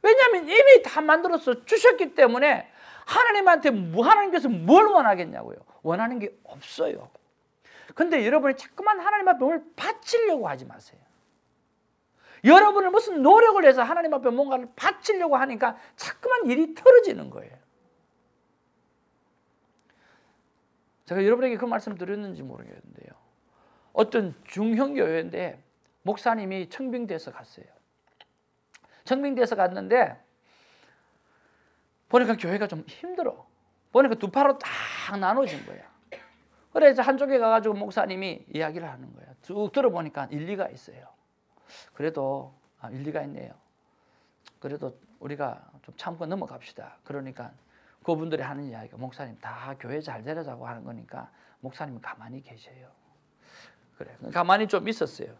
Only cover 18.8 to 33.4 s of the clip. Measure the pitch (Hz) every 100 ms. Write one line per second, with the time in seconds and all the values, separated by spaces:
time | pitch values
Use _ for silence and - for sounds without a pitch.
18.8 | _ _ _ _ _ _ _ _ _ _
19.8 | _ _ _ _ _ _ _ _ _ _
20.8 | _ _ _ 180 196 240 254 220 240 226
21.8 | 220 190 180 208 202 170 135 - 58 50
22.8 | - 50 50 - _ _ _ _ _ _
23.8 | _ - 220 240 190 139 - 190 220 226
24.8 | 277 285 175 160 165 170 180 - _ _
25.8 | _ _ 180 208 247 226 190 190 175 -
26.8 | 269 240 226 165 - - - - - _
27.8 | _ _ _ _ - _ _ _ _ _
28.8 | _ _ - 262 285 254 233 214 180 185
29.8 | 185 240 - - _ _ _ _ _ _
30.8 | _ _ _ _ _ _ _ _ _ _
31.8 | _ _ _ 247 233 226 170 196 202 160
32.8 | - - 349 359 311 -